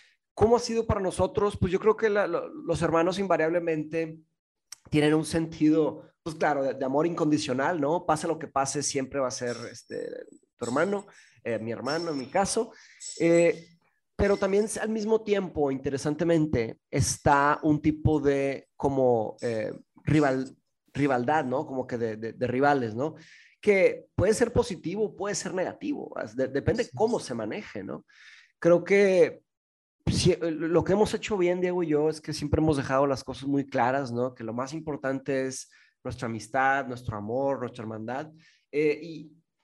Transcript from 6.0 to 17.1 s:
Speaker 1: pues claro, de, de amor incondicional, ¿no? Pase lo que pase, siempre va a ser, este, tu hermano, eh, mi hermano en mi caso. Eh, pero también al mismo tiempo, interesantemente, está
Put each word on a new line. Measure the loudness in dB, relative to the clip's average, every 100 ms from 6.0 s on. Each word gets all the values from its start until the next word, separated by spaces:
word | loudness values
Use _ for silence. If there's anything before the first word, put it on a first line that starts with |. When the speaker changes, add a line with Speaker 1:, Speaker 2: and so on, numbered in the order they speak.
| -14 _
Speaker 1:
pues | -14 -2
claro, | 0 0
de, | -2 -2
de | 0
amor | 0 0
incondicional, | 0 2 2 0 -2 0 0
¿no? | 0 0 0
Pase | -2 -2
lo | -4
que | -4
pase, | -2 -2 -2
siempre | -4 -4 -4 -4
va | -4
a |
ser, | -4 -6 -8 -10
este, | -16 -12 -10 -8 -12 -16 -20 _ _
tu | -2
hermano, | 0 0 -2 -6 -20 _ _
eh, | -6 -4
mi | -6
hermano | -6 -4 -4 -4
en | -6
mi | -2
caso. | 0 0 -2 -4 -10 -20 -20 -16 0
Eh, | 4 6 4 2 -10 _ _ _ _ -2
pero | 0 2
también | 2 0 0 -4
al | -4
mismo | -4 0 0
tiempo, | 0 -2 -2 -2 0
interesantemente, | 0 -4 -4 -4 0 2 4 4 0 -2 -8 _
está | -2 0